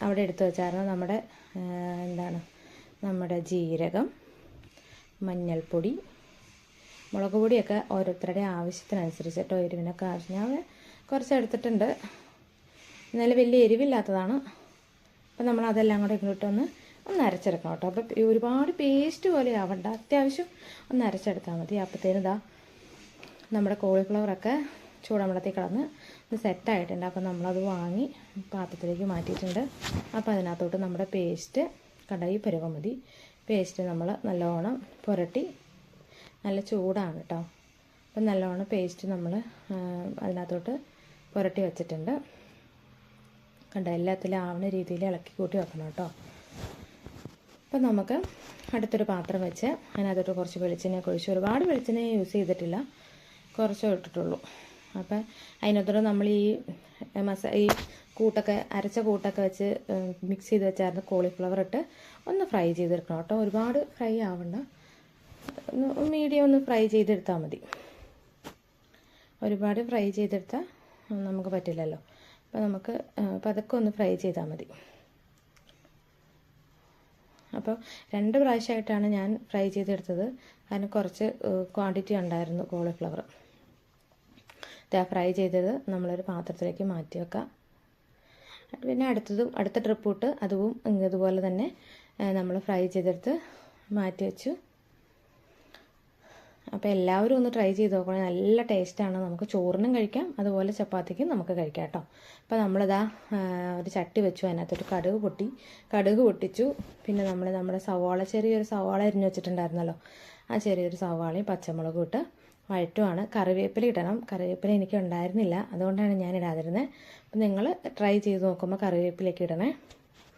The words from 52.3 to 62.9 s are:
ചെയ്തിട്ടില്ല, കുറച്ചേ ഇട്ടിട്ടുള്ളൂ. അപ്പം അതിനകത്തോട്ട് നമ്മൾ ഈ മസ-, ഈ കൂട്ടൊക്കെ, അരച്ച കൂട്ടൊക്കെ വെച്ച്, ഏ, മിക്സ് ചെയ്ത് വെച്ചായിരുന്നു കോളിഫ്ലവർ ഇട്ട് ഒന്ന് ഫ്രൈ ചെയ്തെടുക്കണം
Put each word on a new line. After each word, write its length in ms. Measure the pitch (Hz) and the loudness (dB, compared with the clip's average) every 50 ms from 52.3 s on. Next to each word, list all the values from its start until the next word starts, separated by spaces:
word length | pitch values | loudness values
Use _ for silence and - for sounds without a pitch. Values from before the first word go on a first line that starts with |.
| - 208 | 0 0
ചെയ്തിട്ടില്ല, 380 | 196 170 185 - 175 170 170 208 285 - - - - - - - - - - - - - - | 0 0 0 -2 -2 -2 -4 -4 -4 -6 -10 -18 -20 -20 -20 -20 -20 -20 -20 -20 -20 -10 -4
കുറച്ചേ 320 | - 220 214 202 - - 214 196 | 0 0 0 0 0 0 0 0
ഇട്ടിട്ടുള്ളൂ. 420 | 180 - - - 175 170 165 175 - - - - - - - - - - - - 190 | 0 -2 -4 -4 -4 -2 -2 -2 -4 -6 -10 -18 -20 -20 -20 -20 -20 -18 -12 -10 -10
അപ്പം 200 | 185 - 208 214 220 214 - - - - - - - | -6 -4 -4 -4 -4 -6 -10 -20 -20 -20 -10 -4 0
അതിനകത്തോട്ട് 380 | 208 208 208 190 196 202 214 214 214 | 2 2 4 4 4 4 4 4 4
നമ്മൾ 180 | 202 202 202 208 208 208 | 4 4 4 4 4 4
ഈ 40 | 202 208 220 - - - 170 - - - - - - - - 202 196 202 | 4 4 2 0 -2 -8 -14 -14 -16 -20 -20 -16 -16 -10 -6 -4 -2 -2
മസ-, 240 | 196 190 196 - - 208 | -2 -2 -2 0 2 4
ഈ 20 | 208 208 202 - - - - - - - - - | 4 4 4 2 -2 -8 -14 -20 -20 -12 -2 0
കൂട്ടൊക്കെ, 380 | 220 220 214 214 208 208 202 208 - - - | 2 2 4 2 2 0 0 -2 -2 -4 -4
അരച്ച 220 | 202 196 202 - 233 220 | -4 -4 -2 -2 0 2
കൂട്ടൊക്കെ 360 | 220 208 196 - 202 196 - 196 | 2 2 2 0 -2 0 0 0
വെച്ച്, 220 | 190 190 - 202 202 - - - - 196 | 0 0 0 -2 -2 -2 -2 -4 -4 -4
ഏ, 20 | 190 185 185 180 180 - 180 | -2 -2 -4 -6 -6 -4 -4
മിക്സ് 200 | 196 190 - - | -4 -4 -2 0
ചെയ്ത് 140 | 220 208 196 190 | 2 2 2 2
വെച്ചായിരുന്നു 340 | 190 190 190 180 175 180 190 - 196 | 2 0 0 0 -2 -4 -4 -2 0
കോളിഫ്ലവർ 480 | 185 180 180 180 - 185 180 185 196 190 | 0 2 0 0 -2 -4 -2 0 0 0
ഇട്ട് 160 | 190 - 254 330 - - - - - - - - - | 0 -2 -4 -4 -6 -10 -18 -20 -20 -20 -12 -6 -4
ഒന്ന് 140 | 359 392 381 370 | -2 -2 0 0
ഫ്രൈ 160 | - 202 170 170 170 170 | 2 2 2 2 2 2
ചെയ്തെടുക്കണം 400 | 180 170 | 2 2